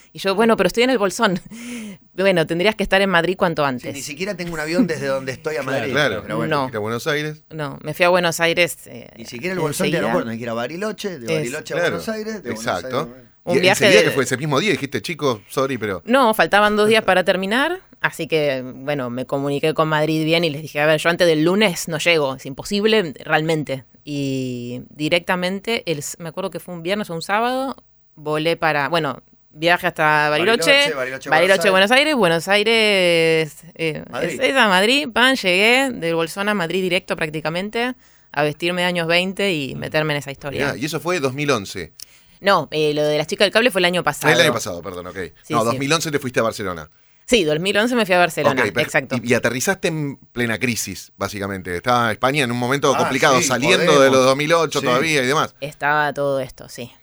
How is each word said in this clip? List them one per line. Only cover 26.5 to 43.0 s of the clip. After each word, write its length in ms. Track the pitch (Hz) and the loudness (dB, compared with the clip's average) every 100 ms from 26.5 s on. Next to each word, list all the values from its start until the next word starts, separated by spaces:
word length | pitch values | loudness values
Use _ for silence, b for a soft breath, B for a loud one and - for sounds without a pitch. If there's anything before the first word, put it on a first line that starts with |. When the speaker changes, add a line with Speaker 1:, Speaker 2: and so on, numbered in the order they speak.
Speaker 1:
que 80 | 170 | -8
fue 140 | - | -12
un 100 | 175 | -10
viernes 280 | 165 202 202 | -6 -4 -4
o 40 | |
un 60 | 165 | -8
sábado, 560 | - 202 240 254 269 - _ _ _ | -4 -2 0 -2 -6 -10 _ _ _
volé 420 | - 147 151 160 160 | -12 -4 -2 0 0
para, 320 | 165 147 139 | 2 2 0
bueno, 340 | 170 147 - - _ _ | 0 -2 -6 -14 _ _
viaje 380 | 151 165 175 180 | -2 2 2 0
hasta 420 | 165 156 151 151 | 0 2 4 2
Bariloche, 400 | 151 185 240 294 | 2 2 2 4
Speaker 2:
Bariloche, 240 | 277 285 | 4 4
Bariloche, 340 | 143 127 135 - | -2 -6 -6 0
Speaker 1:
Bariloche, 400 | 156 185 185 202 | 2 4 4 4
Speaker 2:
Buenos 20 | |
Speaker 1:
Buenos 180 | 185 202 | 4 6
Aires, 240 | 262 302 277 | 4 4 4
Buenos 320 | 180 165 185 | 4 2 2
Aires, 1080 | 208 208 226 214 196 175 170 160 160 156 - 165 | 2 4 4 4 4 4 4 4 2 0 -6 -18
eh, 300 | - 160 147 - | -6 -6 -6 -8
Speaker 2:
Madrid. 300 | 123 165 - | -6 -6 -2
Speaker 1:
es, 100 | - | 0
es 40 | 269 | 4
a 120 | 220 | 4
Madrid, 380 | 185 214 277 294 | 6 4 2 0
pan, 240 | 226 254 254 | 2 2 2
llegué 540 | 190 180 220 247 269 | 2 2 4 4 0
del 220 | - 165 | -2 -2
Bolsón 340 | 165 165 196 202 | -2 -2 -4 -2
a 60 | |
Madrid 260 | 208 165 180 | -2 -2 -2
directo 340 | 185 180 - | -2 -2 -4
prácticamente, 800 | 170 160 156 156 170 202 233 247 254 b b b | -4 -4 -4 -4 -4 -4 -4 -4 -6 b b b
a 100 | 143 | -2
vestirme 380 | 151 147 175 180 | -2 0 -2 0
de 60 | 180 | 0
años 200 | 175 165 | 0 2
veinte 460 | 170 185 190 202 | 2 2 -2 -2
y 220 | 156 131 | -2 -4
meterme 400 | 143 147 156 151 | -6 -4 -2 -2
en 60 | 143 | -2
esa 100 | 139 | -6
historia. 380 | 135 147 143 143 | -10 -8 -4 -4
Speaker 4:
Mirá, 80 | 95 | -4
¿y 80 | 151 | -6
eso 120 | 151 | -4
fue 220 | 165 180 | -4 -2
dos 140 | 135 | -2
mil 160 | 135 147 | -2 -2
once? 420 | 120 95 95 78 - B B B B | -2 -4 -10 -12 -16 B B B B
Speaker 1:
No, 280 | 190 185 143 | 2 2 2
eh, 200 | 156 151 | -2 0
lo 120 | 147 | 0